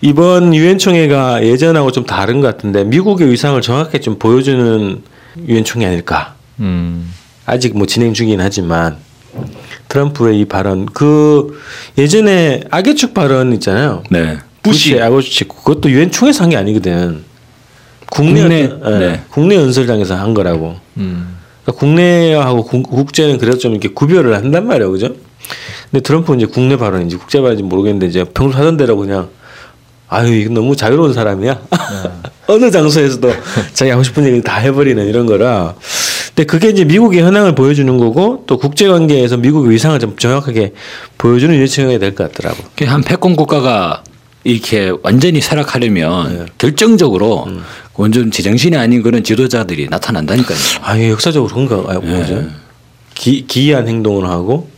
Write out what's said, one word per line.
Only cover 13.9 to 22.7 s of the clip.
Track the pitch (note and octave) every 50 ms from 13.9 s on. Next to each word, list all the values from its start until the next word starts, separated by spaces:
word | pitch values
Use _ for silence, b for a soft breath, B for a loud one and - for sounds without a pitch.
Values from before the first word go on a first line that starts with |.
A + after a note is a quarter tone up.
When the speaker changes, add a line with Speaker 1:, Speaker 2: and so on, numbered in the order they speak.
| A2 F2 G2 -
Speaker 3:
네. | F2+ E2+ E2 D#2+ D2+ D2+ - _ _ _ _
Speaker 1:
부시 | - D3 D3+ - D3+ C3
Speaker 2:
부시. | A#2+
Speaker 1:
악의 | A2+ A#2 A#2+ C3+ C3
축, | - - - - -
그것도 | - - - - D3+ D3+ D3 D#3
유엔 | C3 C3 D#3+ F3
총회에서 | F3 - A#3+ C#4 D4 D4 F#3
한 | E3+
게 | E3
아니거든. | A#2+ F#2+ G2+ G#2+ G#2+ F2+ F#2 F2 F2 F2+ F2 E2 D2+ D2+ - _ _ _ - _ b b b b b b b b b b -
국내 | - - D3 D#3 D#3 D#3 D#3+
Speaker 3:
국내, | E3 E3 D#3+ D3
Speaker 1:
어떤, | C3 - - - G#2+ G#2+ G2+ F#2
예, |
Speaker 3:
네. | F2 E2 - - -
Speaker 1:
국내 | - - D3 F3+ G#3
연설장에서 | F#3+ D3+ C3 B2+ B2+ C3 A#2+ A#2+ G#2+ G2+ F2+ F#2+
한 | F#2 F#2+ G#2+ A2+
거라고. | G#2 F#2+ F2 E2+ D#2+ D#2+ E2 E2+ F#2 - _ _ -
Speaker 2:
음. | F#2+ F#2 F2+ F2 F2 F2+ F2+ F2+ b b b b b
Speaker 1:
그러니까 | - A#2+ -
국내하고 | - C#3 D3+ E3+ F3 F3 F3 F3 E3+ E3 D#3 D3+ C#3+ B2+ B2+ A#2+ A2+
국-, | -